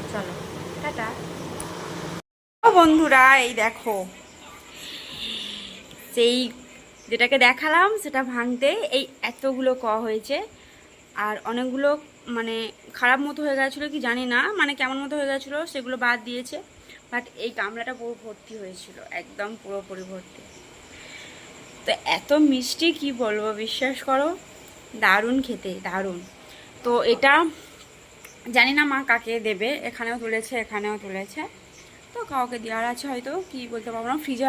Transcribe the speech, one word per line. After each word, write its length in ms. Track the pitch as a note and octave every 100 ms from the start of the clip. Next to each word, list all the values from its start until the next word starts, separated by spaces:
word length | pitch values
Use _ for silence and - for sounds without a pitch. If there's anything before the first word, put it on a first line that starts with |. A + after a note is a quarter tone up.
| -
চলো, 200 | G#3+ F3+ E3+ - - - -
টাটা। 260 | E3+ - A3 A#3+ - - - - - - - - - - - _ _ _ A#4
ও 20 | F#4
বন্ধুরা, 420 | E4 D#4 D#4 C4 C4 C4+ B3
এই 60 | A3+
দেখো, 320 | A3 A3+ A#3+ G3+ F#3 - - - - - - - - - - - - - - - - - - - -
সেই 220 | - A#3 B3 B3 - - - - - -
যেটাকে 260 | A3+ A#3+ C4 B3
দেখালাম 420 | B3+ D#4 D#4+ F#4+ G#4+
সেটা 180 | D4+ C4 B3+
ভাঙতে 380 | B3 A#3+ B3 C4+ G4 A4 C4
এই 80 | C4 - A3+
এতগুলো 420 | A#3 C4+ B3+ C4 B3+
ক 20 | A#3+ A3
হয়েছে, 320 | A3+ A3 A3 C#4+ G#4+ - - - - - - - G#3
আর 80 | G#3+ -
অনেকগুলো 400 | A#3 B3+ B3+ C#4+ D4+ D4+ - - A#3+
মানে 180 | A3+ A3+ A3 - - -
খারাপ 220 | B3 C4 C#4+
মতো 140 | D4
হয়ে 120 | D4+ C4+
গেছিলো 260 | C4+ C4+ D4
কি 60 | D4+ A#3+
জানি 160 | A#3+ B3+
না, 60 | A#3+ D#4+ G#4
মানে 120 | D4 C#4
কেমন 160 | B3+ C4+
মতো 120 | C#4 D4
হয়ে 120 | C#4
গেছিলো, 260 | C#4 C4+ D4 E4
সেগুলো 240 | C#4 B3 B3+
বাদ 140 | B3 A#3+ A3
দিয়েছে, 280 | A#3+ B3 - F#4+ - - - -
but 120 | A#3+ B3 -
এই 60 | A3 B3
গামলাটা 360 | G3+ A3+ A#3 B3+
পুরো 140 | A#3 A#3
ভর্তি 300 | A3 G#3 - A3
হয়েছিল, 340 | F#3+ F#3 - - - F3
একদম 300 | F#3 G3 G3+ A3
পুরোপুরি 420 | G3 G3 F#3+ F#3+ F#3
ভর্তি। 320 | F#3+ F3+ - - - - - - - - - - - - - - -
তো 80 | - G#3+ - E3
এত 140 | - D4 D4+
মিষ্টি 380 | C4 B3 - E4 D#4+
কি 80 | C#4+ A#3+
বলবো, 260 | A#3 G#3+ G#3+ G#3
বিশ্বাস 320 | A3 - C4 C4 -
করো, 200 | C4 D4 F#4 - - - - - A3
দারুণ 320 | G#3+ G3 A3+ C4 C4
খেতে, 260 | G#3 G3 F#3 F#3
দারুণ। 300 | F#3 F#3+ F3 F3+ - - - - -
তো 80 | A#3+ A#3+ -
এটা 220 | A#3+ C#4 D4 E4 - - - - - - - - - - A#3+
জানি 160 | B3 C#4+
না 40 | D4
মা 60 | C4+ C4+
কাকে 240 | A#3 A3+ A#3 G#3+
দেবে, 200 | G3 A3 D4 -
এখানেও 280 | - A#3 A#3+
তুলেছে, 280 | A3+ A3 A3 B3+
এখানেও 320 | G#3 G#3 G#3 G#3
তুলেছে, 360 | G3+ F#3+ G3 D4+ D#4+ - - - - - -
তো 60 | A#4 A4
কাউকে 240 | C4+ B3 A#3+
দেওয়ার 200 | A3+ A3 A#3
আছে 120 | B3 C#4+
হয়তো, 200 | B3+ B3+ E4+ F#4
কি 100 | C4 A#3+
বলতে 160 | A#3 A3
পারবো 140 | A3+ A3+
না। 40 | D4
ফ্রিজে 200 | D4+ B3